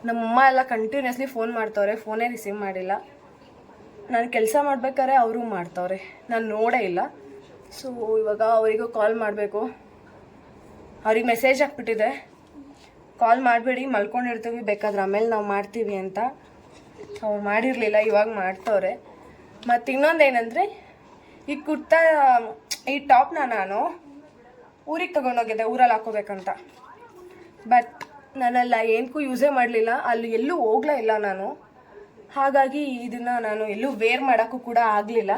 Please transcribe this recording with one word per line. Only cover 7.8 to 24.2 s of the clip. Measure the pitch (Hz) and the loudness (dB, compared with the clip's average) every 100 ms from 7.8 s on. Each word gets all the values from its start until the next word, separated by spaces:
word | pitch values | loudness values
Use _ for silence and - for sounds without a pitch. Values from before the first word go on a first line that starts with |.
So | 262 240 220 220 | -12 -6 0 0
ಇವಾಗ | 220 208 | 0 0
ಅವರಿಗೂ | 226 226 220 220 233 | 4 4 4 0 -2
ಕಾಲ್ | 226 214 226 | 0 0 2
ಮಾಡ್ಬೇಕು. | 214 202 208 208 247 - - - - - - - - - - - - - | -2 -2 -2 -2 -6 -10 -20 -20 -20 -20 -20 -20 -20 -20 -20 -20 -20 -6
ಅವ್ರಿಗೆ | 214 220 233 | 0 2 2
ಮೆಸೇಜ್ | 190 175 254 | 2 2 2
ಹಾಕ್ಬಿಟ್ಟಿದೆ, | 277 - 226 220 220 277 - - - - - - - - - - | 0 -2 -4 0 0 -2 -14 -20 -20 -20 -20 -20 -20 -20 -20 0
"ಕಾಲ್ | 226 240 | 4 4
ಮಾಡ್ಬೇಡಿ, | 254 233 233 254 269 | 4 2 0 -2 0
ಮಲ್ಕೊಂಡಿರ್ತೀವಿ, | 220 208 247 247 233 226 233 | -2 0 -2 -4 -4 -6 -6
ಬೇಕಾದ್ರೆ | 214 208 214 202 | -4 -2 -2 0
ಆಮೇಲೆ | 196 202 226 | 0 0 0
ನಾವು | 220 | 0
ಮಾಡ್ತೀವಿ" | 208 202 202 233 208 | 0 -4 -4 -6 -4
ಅಂತ. | 196 190 190 247 285 - - - - - - - - | -4 -6 -4 -4 -6 -20 -20 -20 -20 -20 -20 -18 -8
ಅವ್ರು | 220 208 | -4 -2
ಮಾಡಿರ್ಲಿಲ್ಲ, | 202 214 254 254 220 214 | 0 0 0 0 2 2
ಇವಾಗ | 220 208 214 | 4 2 2
ಮಾಡ್ತವ್ರೆ. | 214 185 185 - 202 185 180 - - - - - - 247 | -2 -4 -4 0 0 0 -6 -14 -20 -20 -20 -20 -12 0
ಮತ್ತು | 240 240 | 0 0
ಇನ್ನೊಂದೇನಂದ್ರೆ | 262 302 330 285 247 226 262 403 - - - - - - - - | 2 2 6 4 4 -2 -2 -2 -4 -20 -20 -20 -20 -20 -18 -10
ಈ | 294 | -8
ಕುರ್ತಾ, | - 302 - 320 330 311 269 247 226 220 _ - - | -4 -6 2 4 6 6 6 4 0 -12 _ -10 -6
ಈ | 277 | -6
ಟಾಪ್ನ | 277 254 262 311 262 | 4 4 4 -2 -2
ನಾನು | 220 190 208 330 - - - | -2 -2 -2 -4 -6 -20 -20